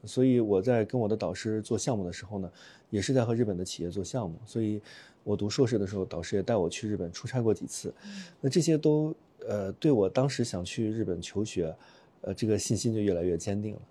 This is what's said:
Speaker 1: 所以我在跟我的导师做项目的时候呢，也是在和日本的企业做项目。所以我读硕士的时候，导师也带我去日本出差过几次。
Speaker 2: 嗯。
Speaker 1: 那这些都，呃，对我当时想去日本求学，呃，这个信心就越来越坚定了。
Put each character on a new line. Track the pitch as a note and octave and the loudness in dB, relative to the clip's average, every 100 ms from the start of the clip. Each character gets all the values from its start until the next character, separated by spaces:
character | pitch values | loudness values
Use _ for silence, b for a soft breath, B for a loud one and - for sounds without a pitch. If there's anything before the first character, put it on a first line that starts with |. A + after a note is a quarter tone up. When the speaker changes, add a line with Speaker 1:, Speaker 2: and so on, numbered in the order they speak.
| G#2 | -6
Speaker 1:
所 | - C3 | 2 4
以 | B2 | 4
我 | A2 F#2+ | 4 4
在 | A2 A#2+ G#2 | 4 2 2
跟 | B2+ | 0
我 | G#2+ | 0
的 | A2 | 0
导 | E2+ | -2
师 | F#2+ A2+ A2 | -2 -2 -4
做 | G#2 G#2+ | -2 -2
项 | - A2 | 0 -2
目 | |
的 | F2+ | -4
时 | F2 F#2+ | -8 -8
候 | G2+ | -8
呢， | F2 B B B _ | -8 B B B _
也 | G#2 | -2
是 | - | 2
在 | C3 | 2
和 | A#2 A#2 | 2 2
日 | G#2+ | 0
本 | F2+ | -2
的 | |
企 | F#2 - | -6 -6
业 | E2+ | -6
做 | F#2+ | -6
项 | F2+ B2+ F#2+ | -6 -6 -6
目。 | D#2+ | -8
所 | A2 A#2 | -8 -4
以 | G#2+ G#2+ B B B B | -2 -4 B B B B
我 | - G#2 | -4 -2
读 | G#2 | 0
硕 | - A#2+ | 2 2
士 | A#2 | 2
的 | F#2+ | 0
时 | G2+ | -2
候， | |
导 | F#2 E2 | -4 -6
师 | E2 G#2 | -2 -2
也 | |
带 | F#2 A2 | 2 2
我 | F2 | 2
去 | - G#2+ | -2 -4
日 | G2+ | -4
本 | E2+ | -6
出 | - B2 | -8 -6
差 | B2+ | 0
过 | A2+ | 2
几 | G2+ - | 0 -4
次。 | - - B G3+ | -8 -10 B -14
Speaker 2:
嗯。 | G3+ F#3 B | -14 -16 B
Speaker 1:
那 | C3+ | 0
这 | F3 | 2
些 | D#3 D#3 | 4 4
都， | D3+ D3+ D#3 - _ - A2+ | 4 4 2 -4 _ -12 -6
呃， | G#2 F#2+ | -4 -4
对 | - D#3 | 0 4
我 | A#2+ F#2+ | 6 6
当 | B2 C#3 | 4 2
时 | - | 0
想 | A#2 F2+ F2 | -2 -4 -4
去 | - A2 | -2 -2
日 | A2 | -2
本 | F#2+ F2 | -2 -4
求 | - G2 G#2+ | -4 -4 -2
学， | - D#2+ E2 B B B _ | -2 -4 -6 B B B _
呃， | - | -8
这 | F#2+ A2 | -2 0
个 | G2+ | 2
信 | - G#2 | 0 0
心 | A#2+ | 0
就 | A2 | 2
越 | G#2 | 2
来 | E2+ | 2
越 | F2+ E2+ | 0 0
坚 | - G2+ | -2 -4
定 | G#2+ G2+ | -4 -8
了。 | - | -16